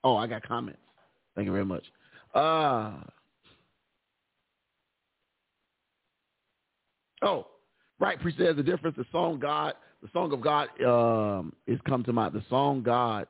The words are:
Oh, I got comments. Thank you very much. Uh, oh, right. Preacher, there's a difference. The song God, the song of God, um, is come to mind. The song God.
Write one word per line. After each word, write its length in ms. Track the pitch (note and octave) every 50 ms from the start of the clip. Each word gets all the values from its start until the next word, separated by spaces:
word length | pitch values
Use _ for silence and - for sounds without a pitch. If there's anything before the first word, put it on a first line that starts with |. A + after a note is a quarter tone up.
| -
Oh, 100 | C3 A#2+
I 120 | G#2 A2+ A2+
got 200 | A2+ G#2 - -
comments. 320 | A#2+ A#2 A#2+ G#2 - - _ _ _ _ _ _ _ _ _ _ _
Thank 100 | G2 G2+
you 60 | G2
very 140 | F#2+ G2 G2
much. 180 | G2 F#2 - - - _ _ _ _ _ - - _ -
Uh, 600 | A#2 D3 D#3+ D#3+ D#3+ D#3 C#3+ C3 A2+ G#2+ G#2+ F#2 C#2 - - _ _ _ _ _ _ _ _ - _ _ _ _ _ _ _ _ _ _ _ _ _ _ _ _ _ _ _ _ _ _ _ _ _ _ _ _ _ _ _ _ _ _ _ _ _ _ _ _ _ _ _ _ _ _ _ _ _ _ _ _ _ _ _ _ _ _ _ _ _ _ _ _ _ _ _ _ _ _ _ _ -
oh, 260 | - G2+ F#3+ C3+ - - - _ _ _ _ _ _ _ _ _
right. 200 | - G3 F#3 C#3+
Preacher, 240 | - E3+ D3+ - F3+
there's 140 | F3 D#3+ C#3+
a 60 | C#3+
difference. 320 | C#3 F#3 E3+ C#3+ E3 C#3+ -
The 80 | B2+ -
song 280 | - E3 F3+ E3 E3 C#3
God, 340 | A#2 B2 D3+ D3+ D3+ D#3 - - - - _ _
the 80 | - G#2+ _
song 180 | E3+ F3+ E3 C#3+
of 80 | C3
God, 280 | A2+ D3+ D3+ D3 D3 - - - B2+
um, 720 | B2+ B2 A#2+ A#2 A#2 A2+ A2 G#2+ G#2 G2+ F#2+ E2 D#2+ - _ _ -
is 120 | A2+ B2+ -
come 180 | - C3+ B2 A#2
to 80 | A#2+ A#2
mind. 200 | A#2+ A2 F2 C#2+
The 100 | G#2 G#2 -
song 320 | B2 C3 C#3 C#3+ C#3+ C3+
God. 460 | A2+ B2 A#2+ B2 B2 A#2 A2 G#2 - -